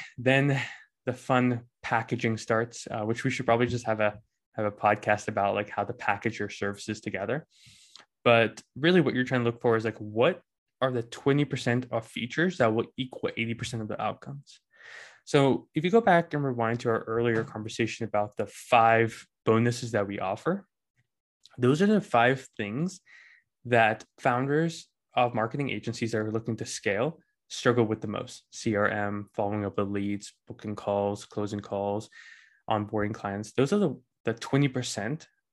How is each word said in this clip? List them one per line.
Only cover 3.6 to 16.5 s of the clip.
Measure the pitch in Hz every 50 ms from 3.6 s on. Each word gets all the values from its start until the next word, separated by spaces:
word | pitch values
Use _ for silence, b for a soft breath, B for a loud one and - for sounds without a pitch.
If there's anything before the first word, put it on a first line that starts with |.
| 123
just | 117 120 123 -
have | 113 110 107
a, | 107 104 - - - _ _ _ _ _ _
have | - 107
a | 104
podcast | 104 - - 104 107 107 - 110 104 104 - -
about, | 107 104 101 101 101
like, | 101 104 -
how | - - 104
to | 104
package | 120 - - - 101 104 - 113 107 -
your | 104 101
services | - - 101 101 101 - - - 104 -
together. | - 110 - 92 98 104 123 156 165 b b b b b b b b b b b b _ _ _ -
But | 123 117 117 113 - - - - _ _
really | 127 135 170 185 185
what | 147 127 117
you're | 127 123
trying | 127 135 123
to | 120 117
look | 117 117
for | - 120 113
is, | 113 110
like, | 110 104 -
what | 107 104 104 110 123 170 190 - - _ _ _ _ _ _ _
are | 127 131
the | 127 120
twenty | 113 - - - - 143 139 147 147
percent | - 143 127 - 127 120 127 123 -
of | - 113 -
features | - - - 113 117 - 156 165 185 180 -
that | 123 110
will | 110 113 - - _
equal | - 131 127 - - - 95 -
eighty | - 113 113
percent | 117 117 120 - 123 113
of | 110 107
the | 107 -
outcomes? | 110 104 - - - - 143 143 - - - - _ B B B B B B B B B B B B
So | - - 143 139 135 117 - - _ _
if | 156 147
you | 180
go | 190 226
back | 226 196 175 170 165 170
and | - 147
rewind | 143 135